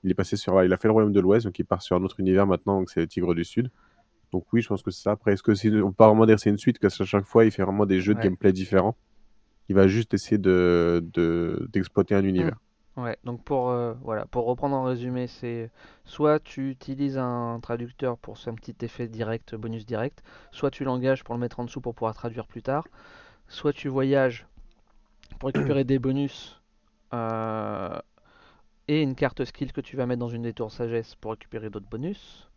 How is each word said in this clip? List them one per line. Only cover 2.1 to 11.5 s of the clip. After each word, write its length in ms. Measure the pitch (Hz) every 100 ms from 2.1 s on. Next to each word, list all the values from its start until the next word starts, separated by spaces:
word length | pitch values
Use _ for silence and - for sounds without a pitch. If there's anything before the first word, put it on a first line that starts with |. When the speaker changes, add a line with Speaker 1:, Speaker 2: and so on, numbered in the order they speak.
| -
Speaker 1:
univers 260 | 95 95 98
maintenant, 340 | 90 - 98
donc 100 | 92
c'est 100 | -
le 60 | 82
Tigre 260 | - 87
du 100 | 85
Sud. 280 | 82 - 123 _ _ _ _ _ _
Donc 140 | 95 -
oui, 80 | 117
je 60 | 117
pense 160 | 98
que 80 | -
c'est 100 | -
ça. 100 | 98
Après, 200 | 107 -
est-ce 80 | 101
que 140 | - 101
c'est, 160 | 110 107
on 60 | 101
peut 80 | 98
pas 120 | 110
vraiment 200 | 107 110
dire 80 | 107
que 60 |
c'est 100 | 110
une 80 | 101
suite, 180 | - 117
parce 160 | 101 -
qu'à 100 | 95
chaque 200 | 101 98
fois, 200 | 117 110
il 60 |
fait 120 | -
vraiment 240 | 95 101 101
des 120 | 92
jeux 140 | 95
de 60 | 104
Speaker 2:
Ouais. 60 | 107
Speaker 1:
gameplay 280 | 90 101
différents. 420 | 92 95 98 107 - _ _ - _ _ _ -
Il 60 | 98
va 120 | 98
juste 260 | 104 110
essayer 240 | 98 - 107
de, 680 | 95 90 90 87 85 85 85
de, 540 | 85 82 85 85